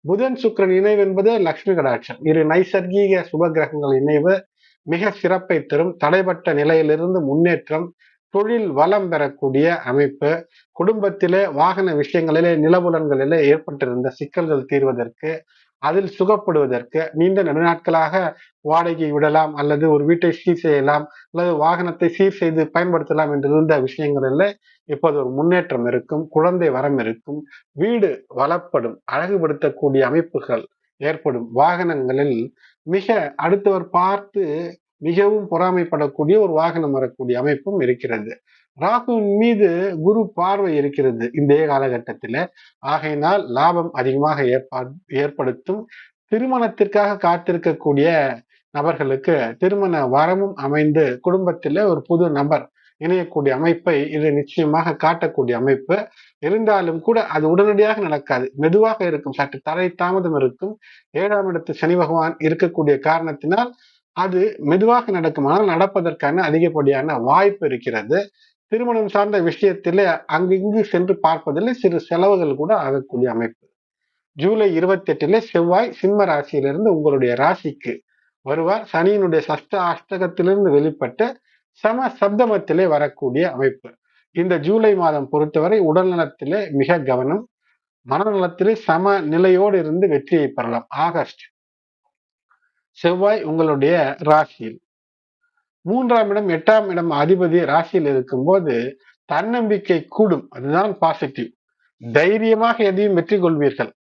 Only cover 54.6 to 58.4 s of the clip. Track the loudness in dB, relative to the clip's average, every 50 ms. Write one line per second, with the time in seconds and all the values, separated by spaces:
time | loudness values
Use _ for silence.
54.6 | 0 0 0 0 0 -2 -4 0 0 0 0 0 -4 -4 -2 -2 -2 0 -2 0
55.6 | 2 0 0 0 0 -2 -2 -2 -2 -8 _ -20 -20 _ _ _ -4 -2 -2 0
56.6 | 2 2 2 2 0 -2 -4 -2 0 0 0 0 0 -2 -2 0 0 2 4 4
57.6 | 4 4 4 4 4 2 2 -2 -2 -4 -4 -4 -2 -2 -2 -2